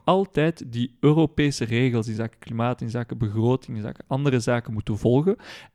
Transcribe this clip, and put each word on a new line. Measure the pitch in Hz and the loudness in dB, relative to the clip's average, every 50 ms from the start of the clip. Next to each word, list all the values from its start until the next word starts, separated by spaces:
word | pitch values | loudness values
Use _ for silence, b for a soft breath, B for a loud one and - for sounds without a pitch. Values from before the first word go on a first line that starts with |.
| - | 0
altijd | - 180 196 196 196 _ - 151 165 165 - - 127 | 2 2 2 2 0 _ 0 0 0 -2 -4 -10 -8
die | 117 120 123 120 - _ | -4 -4 -4 -4 -4 _
Europese | - 143 151 165 156 147 - - 147 143 139 - 120 | 4 4 6 6 2 2 2 0 0 0 0 -2 -4
regels | 110 117 117 127 131 117 113 110 117 | -2 0 0 2 2 0 0 -2 -2
in | 110 | -4
zaken | 107 113 113 - _ | -6 -6 -8 -8 _
klimaat, | - - 117 113 117 123 123 - | -14 -10 -6 -4 -2 -2 -2 -4
in | 123 117 | -6 -6
zaken | 107 123 117 - 127 117 | -6 -6 -6 -8 -6 -4
begroting, | 113 104 101 110 110 120 127 131 - - 123 | -4 -2 0 0 2 2 2 0 -2 -8 -10
in | 110 | -8
zaken | 104 - - - - | -8 -8 -10 -12 -8
andere | - 135 131 143 143 131 123 | -6 -4 0 0 2 2 2
zaken | 110 127 123 117 - - | 2 0 -2 -2 -2 -4
moeten | 113 107 - - 110 101 | -6 -6 -4 -4 -4 0
volgen. | - 110 123 139 156 190 208 B B B B B B B | 4 4 4 6 4 2 0 B B B B B B B